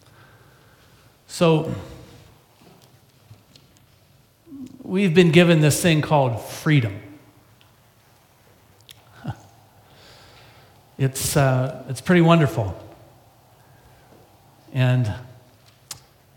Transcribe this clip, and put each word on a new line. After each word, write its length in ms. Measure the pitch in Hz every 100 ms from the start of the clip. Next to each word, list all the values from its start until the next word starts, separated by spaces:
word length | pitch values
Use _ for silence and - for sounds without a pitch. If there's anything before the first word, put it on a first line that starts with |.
| _ - - - _ _ _ _ _ _ _ _ -
so, 480 | - 170 156 - - - - - - - _ _ _ - - _ _ _ _ _ - _ - _ _ _ _ _ _ _ _ - 277 254 -
we've 320 | - 190 202
been 180 | 165 170
given 280 | 160 175 165
this 220 | 151 -
thing 200 | 175 156
called 400 | - 151 131 113
freedom. 600 | - - 165 147 110 98 - - _ _ _ _ _ _ _ _ _ _ _ _ _ _ _ _ - - _ -
<laughs> 100 | - - - _ _ _ _ - - - - - - - _ _ _ -
It's, 400 | 135 - - 156
uh, 460 | 135 127 131 - -
it's 120 | 127
pretty 200 | - 180
wonderful. 540 | 165 170 143 - 101 - - - - _ _ _ _ _ _ _ _ _ _ - _ _ _ _ -
And 400 | 135 127 127 110 92 - - _ _ _ _ - - _ _ _